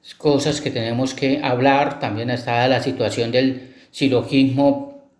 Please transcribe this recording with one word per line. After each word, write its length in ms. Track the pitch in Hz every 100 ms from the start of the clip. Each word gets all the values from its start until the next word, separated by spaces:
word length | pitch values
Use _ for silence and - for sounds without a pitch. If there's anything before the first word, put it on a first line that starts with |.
| - -
cosas 440 | 151 143 151 143
que 100 | 131
tenemos 440 | 120 113 117 131
que 260 | - 135 143
hablar. 580 | 143 123 135 139 147 -
También 300 | 120 104 117
está 360 | 120 - 120 127
la 160 | 123
situación 480 | 135 131 110 113 117
del 440 | 123 131 127 - - _
silogismo 1200 | - 135 123 107 139 135 127 139 - - - _